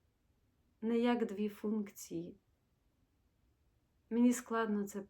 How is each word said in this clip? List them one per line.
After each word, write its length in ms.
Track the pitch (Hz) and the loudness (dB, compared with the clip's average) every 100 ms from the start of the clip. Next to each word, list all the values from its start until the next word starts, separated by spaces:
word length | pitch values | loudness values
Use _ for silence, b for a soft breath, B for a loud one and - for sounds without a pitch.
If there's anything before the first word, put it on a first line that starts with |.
| _ _ _ _ _ _ _ _ | _ _ _ _ _ _ _ _
не 160 | 220 233 | 0 2
як 280 | 240 233 220 | 2 2 0
дві 240 | 202 214 | -2 -4
функції. 840 | - 214 214 202 - - 170 175 - _ _ _ _ _ _ _ _ _ _ _ _ _ _ _ _ - | -4 -2 -2 -4 -10 -10 -8 -8 -14 _ _ _ _ _ _ _ _ _ _ _ _ _ _ _ _ -2
Мені 240 | 226 247 | 4 4
складно 500 | 240 - 226 226 208 | 4 0 -2 0 0
це 200 | 202 202 | -2 -8